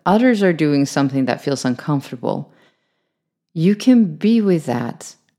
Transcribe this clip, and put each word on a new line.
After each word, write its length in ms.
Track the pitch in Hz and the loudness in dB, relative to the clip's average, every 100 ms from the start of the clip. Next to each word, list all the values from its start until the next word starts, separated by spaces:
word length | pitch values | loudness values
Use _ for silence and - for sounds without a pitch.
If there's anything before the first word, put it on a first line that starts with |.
| - | 0
others 380 | 208 254 214 | 2 2 2
are 100 | 190 | 2
doing 320 | 156 151 143 139 | 2 2 2 0
something 400 | 151 139 135 127 | 0 0 0 -2
that 160 | - | -2
feels 220 | - 135 | -4 -4
uncomfortable, 880 | 127 120 - 143 - 123 123 101 147 _ _ _ _ _ _ _ _ _ _ | -4 -4 -4 -4 -6 -8 -6 -6 -10 _ _ _ _ _ _ _ _ _ _
you 220 | 170 175 208 | -2 0 2
can 400 | - 247 196 151 | 4 4 2 0
be 260 | 208 233 | 0 2
with 240 | 202 170 147 | 2 0 0
that, 500 | 123 120 - - - _ | -4 -4 -10 -16 -20 _